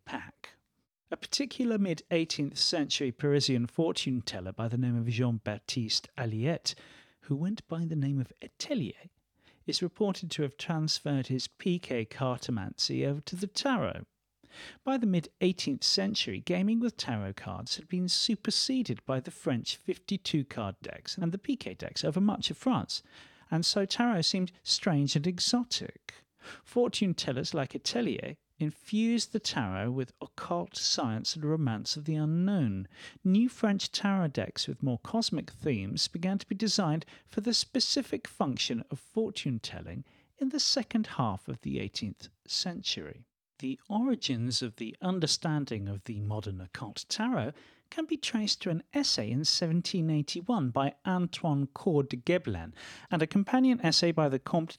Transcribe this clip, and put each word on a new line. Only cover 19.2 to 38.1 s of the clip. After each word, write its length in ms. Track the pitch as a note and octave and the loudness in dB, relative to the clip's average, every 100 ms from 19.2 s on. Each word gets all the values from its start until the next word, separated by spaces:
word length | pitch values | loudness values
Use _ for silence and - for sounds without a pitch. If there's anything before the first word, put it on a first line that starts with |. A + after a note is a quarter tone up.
| E3 | -2
French 420 | - D#3+ A#2 - | -4 0 0 -2
fifty-two 720 | - - - - G3+ - D3+ | -6 -4 -6 -4 -4 0 0
card 320 | B2+ B2 G2 - | 0 -4 -6 -6
decks 360 | - - - - | -10 -12 -8 -4
and 140 | E3+ | -2
the 60 | F#3+ | -2
piquet 360 | - B3+ - | -4 -4 -4
decks 300 | - - - | -8 -8 -2
over 160 | D#3 F#3 | 0 4
much 280 | G#3 - - | 2 2 -4
of 100 | D3+ | -2
France, 440 | C4 E3 - - - - - - - | 2 2 0 -6 -10 -20 -20 -14 -2
and 160 | E3 E3 | 0 2
so 200 | G3+ F#3+ | 2 2
tarot 360 | - A#3+ F#3 | 2 2 4
seemed 300 | D#3+ F#3+ F3+ - | 2 2 -2 -4
strange 540 | - - G3 C#3+ C#3 D3+ | -2 0 4 4 4 2
and 100 | E3+ | 2
exotic. 880 | F3+ - B3 A#3+ - - - - - _ _ - - | 0 2 2 2 -4 -6 -12 -18 -20 _ _ -18 -18
Fortune 500 | - B3 A#3+ - G3 | -2 2 2 4 2
tellers 400 | - - B2+ E3 | 2 0 -2 -2
like 200 | D#3 C3+ | -2 -2
Etelier 640 | - - A#3+ G3 - - D#3 _ - | -4 -2 0 0 -2 -6 -12 _ -4
infused 720 | D3+ - - G#3+ A3+ A#3 - | -4 -4 -2 2 4 2 0
the 80 | G#3+ | -4
tarot 500 | - C#3+ G2+ F#2+ A#2 | -2 0 0 0 -2
with 220 | C3 B2 - | -2 -4 -8
occult 540 | - - - F3 F3+ - | -14 -10 -4 -4 -4 -4
science 580 | - - A#2 A2 - | -2 0 0 -2 -4
and 100 | D#3+ | -2
romance 520 | D3+ D#3+ C3 G#2+ - D3+ | 0 2 2 0 -4 -4
of 80 | |
the 100 | D3 | -2
unknown. 760 | D#3 D3+ E3+ F#3+ G3 A#2 F#2+ F#2+ - - - | 0 2 2 2 2 2 -2 -6 -12 -20 -2
New 260 | F#3+ G3+ B3 | 4 6 4
French 440 | - G#3+ G3 - | 2 2 2 0
tarot 360 | - G3+ F#3+ D#3+ | 0 2 2 2
decks 380 | A2+ - - - | 0 -2 -4 -4
with 160 | C3 | -2
more 160 | C3+ A#2+ | 0 0
cosmic 500 | - A3+ A3+ D#3 - | 0 0 0 -2 -4
themes 580 | - D3+ A#2+ G3 - - | -4 0 0 0 -2 -2
began 300 | E3+ F#3 G3 | -2 -2 -2
to 80 | - | -2
be 80 | |
designed 500 | G3 G#3+ - E3 D#3+ - - - | -2 0 2 2 2 -2 -20 -6
for 140 | A3+ | -2
the 100 | A#3 | 0
specific 720 | A3 - B3+ - C#4+ - | 0 2 0 2 0 0